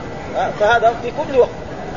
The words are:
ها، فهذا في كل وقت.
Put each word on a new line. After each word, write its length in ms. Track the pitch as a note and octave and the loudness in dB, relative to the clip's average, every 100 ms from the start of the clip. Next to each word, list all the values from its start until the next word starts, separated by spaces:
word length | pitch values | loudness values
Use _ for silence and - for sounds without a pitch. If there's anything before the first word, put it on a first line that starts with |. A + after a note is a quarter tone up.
| - - - D3+ | -10 -10 -6 -2
ها، 160 | F3 - | -2 2
فهذا 340 | G#3 A#3 A3+ A#3 | 4 4 4 2
في 80 | A#3+ | -4
كل 280 | C4+ D#4 C4 | -6 0 4
وقت. 100 | A3 - - - - | 4 2 -12 -10 -10